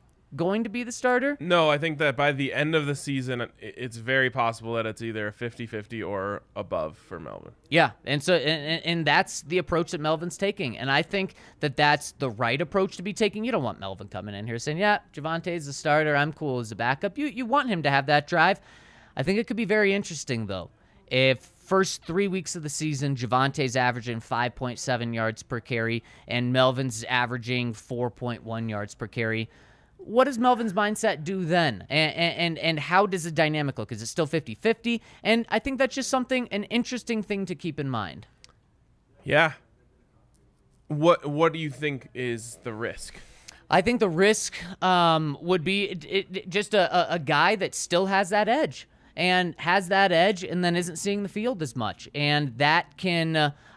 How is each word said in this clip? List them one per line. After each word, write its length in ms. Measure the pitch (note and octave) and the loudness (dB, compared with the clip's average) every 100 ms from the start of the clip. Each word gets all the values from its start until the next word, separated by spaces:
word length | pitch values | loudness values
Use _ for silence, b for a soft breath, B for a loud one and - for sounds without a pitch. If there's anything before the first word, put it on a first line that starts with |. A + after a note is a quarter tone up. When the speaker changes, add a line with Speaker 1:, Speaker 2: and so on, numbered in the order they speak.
| _ _ _ | _ _ _
Speaker 1:
Going 300 | C#3 E3+ G#3 | -4 0 0
to 60 | A#3 | -2
be 120 | A3+ | -4
the 100 | A#3+ | -6
starter? 440 | A#3+ B3+ B3 C4+ C#4+ | -2 2 2 2 -2
Speaker 2:
No, 280 | E3 F3 D#3 | 2 4 6
I 60 | D3 | 4
think 220 | D#3+ D3 | 0 0
that 180 | D3+ B2+ | 0 2
by 160 | C#3+ | 2
the 220 | C#3 C3+ | 2 -2
end 200 | A#2+ D3+ | 0 2
of 120 | D#3+ C#3+ | 2 0
the 80 | |
season, 480 | C#3+ - C3+ B2+ B2 | -4 -4 -4 -2 -4
i-, 60 | A#2 - | -6 -10
it's 380 | A2 - B2 A#2 | -16 -10 -10 -8
very 320 | A2+ C3 B2+ | 0 2 2
possible 420 | C3 A#2 A2+ A2+ | 2 0 0 -4
that 120 | A#2 A2 | -2 -2
it's 160 | G#2+ | -4
either 240 | A#2 A2 G#2 | -6 -4 -6
a 40 | |
fifty 340 | G#2 A#2+ - A#2 | -6 -8 -8 -10
fifty 360 | A2 G#2 A#2 | -10 -10 -8
or 400 | F#2 G2 G2 G2+ _ - | -6 -4 -4 -6 _ -10
above 400 | G2+ F2+ D#2 D#2 | -6 -4 -4 -8
for 240 | - E2+ | -16 -14
Melvin. 320 | D2+ G1+ G1+ - - | -12 -14 -16 -20 0
Speaker 1:
Yeah, 220 | D#3 D3 - - | 2 2 0 -4
and 160 | D3 | -2
so, 100 | D#3+ F3 | 2 2
and, 100 | C3+ D#3+ | 2 -2
and, 180 | D3 D#3+ D#3+ | -2 -4 -2
and 200 | E3+ D3 | 0 4
that's 360 | D#3 F#3+ - | 4 2 -4
the 160 | C3+ F3+ | -4 -2
approach 320 | - E3 E3+ | 0 0 -2
that 100 | F3 | -2
Melvin's 380 | D3+ D#3+ F3 - | -2 -2 -4 -4
taking, 400 | G3 F#3+ D3 G#2+ | -4 -2 -6 -6
and 120 | C3+ | 0
I 120 | C#3 | 0
think 320 | E3 G3 F#3+ - B B | 0 -2 -4 -6 B B
that 160 | D3+ C#3 | -4 2
that's 360 | D3 D3 - | 4 4 0
the 180 | - C3+ | -6 -6
right 280 | G#2+ A#2 C3+ | -2 -2 0
approach 340 | E3+ G3 F#3+ - | 0 0 0 -2
to 60 | |
be 100 | F#3 | -8
taking. 320 | G3 G#3 G3+ | 0 -2 0
You 80 | A3+ | -2
don't 100 | A3+ | -2
want 160 | A#2+ - | -2 -4
Melvin 300 | G2 F#2+ G2+ | -8 -10 -10
coming 260 | G2 G2+ | -10 -10
in 120 | G2+ A2 | -8 -6
here 120 | A#2 | -6
saying, 200 | D3 D#3 | -4 0
"Yeah, 220 | G#3 G#3 - | 2 0 -2
Javonte's 540 | - D3+ E3 E3+ E3+ C#3+ | -10 -6 -4 -4 -6 -6
the 60 | |
starter, 420 | C#3 D#3 D3+ D#3 C#3+ | -4 2 4 4 2
I'm 160 | D3 | 0
cool 280 | - D3+ B2+ | -2 -4 -4
as 120 | A2+ | -4
a 40 | A2 | -4
backup." 420 | A#2 C#3 G3+ F#3+ | -2 0 -2 -4
You, 80 | D4 | -6
you 180 | G#3+ | -4
want 240 | A#3+ C#4 C4 | 0 0 2
him 140 | F#3 | 0
to 80 | C#3+ | 2
have 160 | C#3 C#3 | 2 4
that 200 | D3 D3 | 2 4
drive. 320 | E3+ E3+ G3 B B B B B | 4 4 2 B B B B B
I 80 | - | -4
think 160 | C#3+ G3 | 0 0
it 80 | A#3 | -2
could 120 | G#3+ | -2
be 80 | G#3+ | 0
very 260 | G#3+ G3+ | 2 4
interesting, 540 | G3 G3+ D#3 - A#2+ G#2 | 2 -2 -8 -6 -4 -4
though, 240 | F#2+ E2 _ b b b | -6 -8 _ b b b
if 300 | B2+ C3 B2+ | 4 4 2
first 640 | - _ - F#3+ F#3+ - | -2 _ 0 2 2 -2
three 220 | - E3+ G3+ | -4 0 0
weeks 280 | F#3+ - F3+ | -2 -6 -8
of 60 | |
the 80 | D3+ | -8
season, 460 | C#3+ D#3 C#3 C#3+ C3+ | -4 -4 -2 -2 -2
Javonte's 600 | A#2 B2+ C3+ D3 C3+ A#2+ | 0 2 2 0 0 2
averaging 440 | B2 B2 A2+ A#2 | 0 0 -4 -8
five 340 | - A#2 B2 | -4 -2 -2
point 240 | - B2+ A#2 | -2 -8 -6
seven 340 | - A#2+ A#2 | -2 -2 -2
yards 300 | A#2 A2 A2 | -2 -2 -4
per 180 | - A#2+ | -8 -8
carry 420 | - A#2+ A2+ A#2 B B B | -4 -2 -2 -2 B B B
and 280 | A#2+ B2 | -2 0
Melvin's 500 | B2+ C3 B2+ C3 A2 | 4 4 4 -2 -4
averaging 720 | A#2 B2+ B2 B2 A2+ B2 A#2+ | -2 0 0 -2 -4 -4 -4
four 340 | A2 - A#2+ A#2+ | -6 -10 -4 -4
point 320 | - B2 A2+ | -4 -8 -8
one 260 | G2 A2+ A2+ | -8 -6 -4
yards 240 | G#2+ G#2 | -6 -8
per 120 | - A2 | -10 -10
carry. 440 | - A2+ A2 A2+ b b b b - | -4 -2 -2 -4 b b b b -20
What 220 | G4 A3 C4 | -2 2 2
is 100 | A#3+ | 4
Melvin's 360 | B3 A#3+ A3+ | 2 4 2
mindset 500 | F#3 G#3 G#3+ A3 D3+ | 0 0 2 0 0
do 220 | D3+ F#3+ | -4 -4
then? 420 | E3+ F3 D#3+ G2+ - | 0 2 2 0 -2
And, 240 | D3+ D#3 - | 2 2 2
and, 200 | E3+ B2+ | 0 0
and, 220 | E3+ D#3+ | -2 0
and 220 | D#3+ D#3 | -2 -2
how 260 | C#3 F3+ G#3 | 2 2 2
does 160 | F#3 | 0
the 80 | E3 | -4
dynamic 480 | D#3 D#3 D3+ C#3+ - | 2 2 2 -2 -2
look? 140 | G#2+ | -6
Is 100 | A2 | -8
it 40 | A#2 | -8
still 200 | - D3+ | -2 0
fifty 300 | E3 D3 A2 | 0 -4 -2
fifty? 440 | A3 A3+ A#3 A3+ B B | 0 0 0 -2 B B
And 240 | F#3+ A3+ A3+ | 2 2 2
I 120 | A3 | -2
think 180 | C#4 C4 | -2 0
that's 160 | C4 | 0
just 160 | - B3 | 0 0
something, 380 | C4 B3 B3+ A#3+ | 0 0 -2 -2
an 140 | G3+ | -4
interesting 580 | G#3 A#3 - B3 - A3 | -2 -2 -2 -6 -4 -4
thing 240 | G3+ G3+ G3 | -2 -4 -4
to 80 | |
keep 240 | E3+ D#3+ D3 | -6 -6 -4
in 100 | C#3 | -4
mind. 380 | A#2+ F#2+ C#2 - _ - _ _ _ _ _ _ _ | -4 -4 -10 -20 _ -20 _ _ _ _ _ _ _
Speaker 2:
Yeah. 300 | - D3 D#3+ - _ _ _ _ _ _ _ _ _ _ _ _ - | 0 4 2 0 _ _ _ _ _ _ _ _ _ _ _ _ -8
What, 360 | D3+ D#3+ F3 C#3+ | 2 4 4 2
what 260 | D3 E3 | 2 2
do 60 | D#3 | 2
you 120 | D#3 | -6
think 380 | B2 D3+ C#3 - | -4 -6 -6 -10
is 440 | A#2 B2+ A#2 A#2 - | -8 -4 -6 -8 -12
the 80 | B2 | -10
risk? 420 | A2 A2+ - - - B B B B B | -6 -8 -8 -14 -18 B B B B B
Speaker 1:
I 100 | E3 | 2
think 200 | G3 A#3+ | 4 2
the 80 | G#3 | 2
risk, 460 | D#3+ G3 G#3 - B F3 F#3+ | 4 4 4 -2 B -12 -2
um, 560 | F#3 F3+ E3+ D#3+ D#3 C#3+ | 2 4 6 4 2 -4
would 240 | E3+ F#3 | 0 0
be 200 | D3+ G3 | 2 0
it, 200 | G3+ F#3 | -2 -6
it, 440 | C#3+ F#3+ - F3+ - | -4 -4 -2 -8 -4
just 240 | F3 G3+ | -4 2
a, 380 | G#3 F3 F3+ D#3+ | 4 4 4 2
a, 20 | |
a 40 | E3+ | 0
guy 380 | C3+ D3 E3+ G#3 | 2 4 4 4
that 180 | F3 | -2
still 320 | - - E3+ F#3+ | -4 0 0 2
has 240 | G3 F#3+ | 2 2
that 180 | G#3 G#3 | 2 2
edge. 400 | C4 B3+ - - b b | 2 0 -4 -18 b b
And 400 | - F3+ F3+ F3 - | -2 2 2 2 -2
has 300 | D#3 F#3+ F3 | 2 2 4
that 220 | G3 G3 | 4 6
edge 320 | E3 F#3 G3 | 6 4 2
and 220 | F#3 F3 | -2 0
then 100 | F3 | 2
isn't 220 | F3 F3+ D#3+ | 2 -2 -4
seeing 260 | G3+ G3+ | -4 -4
the 60 | G3 | -4
field 320 | G#3+ A3+ A#3 | -4 -4 -4
as 160 | D3 B2+ | -6 -4
much. 320 | G#2+ - - | -6 -6 -10
And 420 | C#3+ D3 D3 D3 A2+ | -4 0 2 0 0
that 400 | C#3+ E3 - - | 2 2 0 -6
can, 400 | F#3 E3+ D#3+ D#3+ | -2 0 0 2
uh, 140 | D3 C#3+ B | 0 -2 B